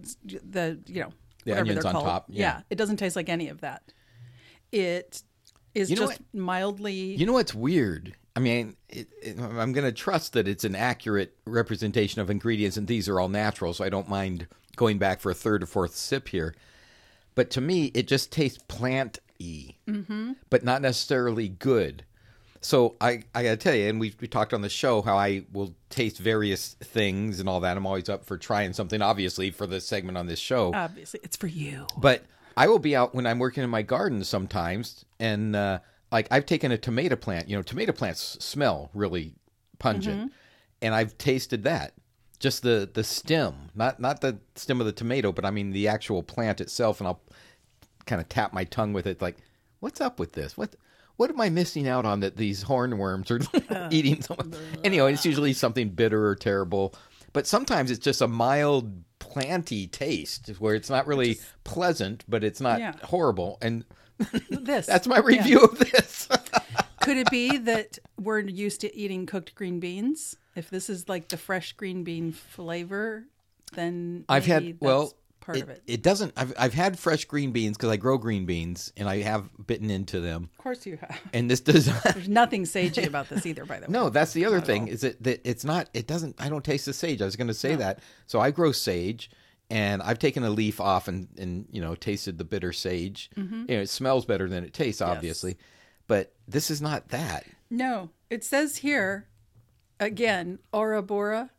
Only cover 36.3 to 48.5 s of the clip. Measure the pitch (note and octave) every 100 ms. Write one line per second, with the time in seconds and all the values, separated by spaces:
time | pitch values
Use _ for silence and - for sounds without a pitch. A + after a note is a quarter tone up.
36.3 | C3 C#3+ D#3+ C#3+ A#2 - A#2 F3 B2 -
37.3 | F2 E2+ G2+ F2+ B2+ A2+ - A2 E2 -
38.3 | - - C#3+ C#3 D#2+ C#2+ G2+ G2+ F2 D#2
39.3 | - _ _ _ _ B2+ G2+ G#3 G3+ A#3+
40.3 | - _ _ _ _ A2+ A2 A2+ - -
41.3 | C3 - A2+ G2+ E3 C#2+ _ _ _ _
42.3 | _ C3+ - B2 A2+ G2 - A2 - -
43.3 | D#3+ A#2 C#2 C#2 G#2 A#2 C3 B2 D3 A#2
44.3 | G#2 _ - - B2 A2 - A#2 C3+ G#2+
45.3 | F2 G2 G#2 G2+ F#2+ G#2 A2 - G2 E2
46.3 | - A2 G2+ F2 - A#2 G2+ F#2+ F2+ _
47.3 | - - _ _ _ _ _ - F#2 E2
48.3 | - G#2